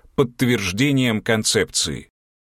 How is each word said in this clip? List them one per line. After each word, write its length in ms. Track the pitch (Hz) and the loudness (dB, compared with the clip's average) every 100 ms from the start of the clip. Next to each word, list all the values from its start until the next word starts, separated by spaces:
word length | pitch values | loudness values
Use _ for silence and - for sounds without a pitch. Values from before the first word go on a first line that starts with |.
| - | -10
подтверждением 1080 | - 131 - 123 117 95 98 143 135 127 107 | -2 -2 0 0 0 -2 0 0 2 0 -2
концепции. 880 | - 110 104 107 80 - 85 64 - _ _ _ _ | 0 0 2 0 0 -2 -4 -6 -12 _ _ _ _